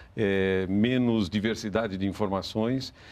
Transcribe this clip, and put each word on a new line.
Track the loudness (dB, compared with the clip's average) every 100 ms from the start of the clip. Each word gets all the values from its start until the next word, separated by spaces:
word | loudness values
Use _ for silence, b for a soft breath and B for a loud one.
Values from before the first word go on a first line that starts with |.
| B -2
é, | 2 2 2 2 2
menos | 2 2 2 2 2 0
diversidade | 0 0 -2 -2 -2 -2 -2
de | -4
informações. | -2 -2 -2 -4 -2 -2 -2 -6 B B